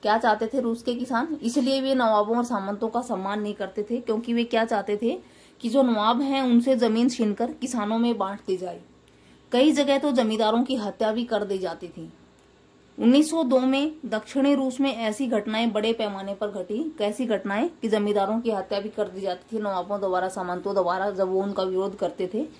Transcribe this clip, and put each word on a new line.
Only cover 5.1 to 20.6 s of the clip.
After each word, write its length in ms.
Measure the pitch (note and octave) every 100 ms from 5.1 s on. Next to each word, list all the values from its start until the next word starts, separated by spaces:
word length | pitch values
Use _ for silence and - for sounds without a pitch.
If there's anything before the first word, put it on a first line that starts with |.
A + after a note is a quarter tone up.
| F4+ - - - _
कि 80 | A#3+
जो 140 | B3+
नवाब 380 | B3+ A3 G#3+ A#3+
हैं, 220 | C#4 C4+
उनसे 340 | B3+ A#3 B3 C4
जमीन 320 | A#3 A3 B3
छीनकर 440 | - G#3+ G3+ A#3
किसानों 460 | D#4 B3+ B3 G#3 A3+
में 200 | A#3+ G#3+
बांट 220 | F#3+ G3+ -
दी 100 | F#3
जाए। 240 | F3+ E3+ - - _ _ - - _
कई 200 | A#3+ D4
जगह 260 | C#4 C#4 C#4
तो 140 | D4
जमींदारों 520 | A#3+ A3+ A3 G#3+ A3+
की 100 | C4+
हत्या 380 | B3+ G#3 - A3
भी 120 | A3
कर 200 | A#3 A3
दी 140 | G3+ G3
जाती 300 | F3+ E3 F3
थी। 240 | D#3+ E3 - - _ _ _ _ _ _ -
उन्नीस 320 | A3 C4+ D#4
सौ 140 | E4
दो 140 | B3+ B3+
में 340 | B3+ C4+ D4+ D#4 A3+
दक्षिणी 480 | G#3+ - C#4 C#4
रूस 260 | C#4+ C4 B3
में 160 | C#4 A3+
ऐसी 300 | A3+ G#3+ C4
घटनाएं 460 | A3+ G#3 A3 A#3
बड़े 200 | G#3+ A3
पैमाने 420 | A3+ G#3+ G3 G3
पर 140 | G3+ G#3
घटी। 460 | G3+ F3+ G#3+ D#4+ -
कैसी 280 | G#3 G#3+ B3
घटनाएं? 440 | G3+ G3 G3+ E4 -
कि 60 | A3+
जमींदारों 520 | G#3+ G#3 G#3 G3 A3
की 100 | A#3
हत्या 300 | G#3 F#3 G3+
भी 80 | G#3
कर 200 | G#3+ G3
दी 120 | F#3
जाती 360 | F#3+ F3+ - A3
थी 40 |
नवाबों 400 | G#3 F#3+ F3 G3+
द्वारा, 280 | G3 F3+ F#3
सामंतों 460 | F#3+ F3+ F3+